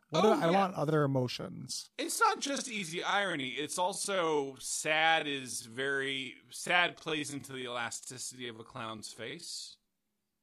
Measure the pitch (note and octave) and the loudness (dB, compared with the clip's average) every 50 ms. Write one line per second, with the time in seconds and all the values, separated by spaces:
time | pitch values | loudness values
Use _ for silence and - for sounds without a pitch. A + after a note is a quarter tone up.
0 | _ - D3+ D#3+ G3 A3 A3 - E3+ E3 F3+ G3 G3 F#3 F#3 D#3 D3 D3+ D#3 D3+ | _ 0 4 6 6 6 6 6 6 6 6 6 4 4 2 0 0 2 4 4
1 | D3 C#3 C3+ C3 B2+ A#2+ - - - - - A2+ C3+ C3+ - - - - _ - | 4 4 4 2 0 0 -2 -6 -8 -10 -10 -10 -10 -10 -10 -10 -10 -10 _ -6
2 | D4 - - - A#4 G4+ G4+ - - C#4 C#4 C4 - C4+ A3 G#3 F#3+ D#3 E3 F3 | -4 -2 2 4 4 4 4 2 -2 -2 -2 -4 -4 -4 -4 -6 -4 -4 -4 -4
3 | C#3+ E3+ F#3 G3+ G3+ F#3 E3+ C#3+ C3 B2+ A#2+ C3+ D3+ D3 - F#3 F3+ G3 F#3+ E3+ | 0 2 2 2 2 0 0 -2 -4 -4 -4 -4 -4 -2 -2 0 0 0 0 -2
4 | - G3+ G3 F#3 E3 D#3+ D#3 D3 C#3 C3+ C3 C3 - - - - - D#3 D#3 D#3 | -2 0 0 2 2 4 4 2 2 0 -4 -8 -6 -6 -4 -2 0 2 4 6
5 | D#3+ D#3+ D#3+ D#3+ D3+ D3 C#3 C3+ C3 A#2+ - - - A2+ A2+ B2+ C3+ C#3 C#3 C#3 | 6 6 6 4 2 0 -2 -4 -4 -6 -8 -10 -10 -8 -6 -4 -2 0 0 0
6 | C3+ C3+ C3+ C3 C3 B2 - - G2+ B2 - - - E3+ F3 F3 F3 E3 - - | 0 -2 -2 -4 -6 -8 -12 -14 -18 -16 -12 -6 0 2 4 4 4 2 0 -4
7 | - E3 D#3 D3+ C#3+ C3 C#3+ C3+ - C#3 C3+ B2+ B2 A#2+ A#2+ A#2+ A#2 A2+ - - | -6 -4 -4 -4 -4 -6 -8 -10 -10 -10 -10 -8 -8 -6 -4 -4 -4 -4 -6 -8
8 | - - C3 A#2+ - - B2+ B2+ B2 A#2+ A2 A2+ A2+ - - B2+ A2+ A2 A2 G#2+ | -10 -12 -10 -10 -10 -10 -10 -8 -10 -10 -10 -12 -14 -12 -10 -8 -8 -8 -8 -10
9 | - - - - A2 B2+ C#3+ E3+ - - - - - - - - _ _ _ _ | -12 -14 -12 -10 -10 -10 -10 -10 -10 -10 -10 -10 -12 -14 -16 -20 _ _ _ _
10 | _ _ _ _ _ _ _ _ | _ _ _ _ _ _ _ _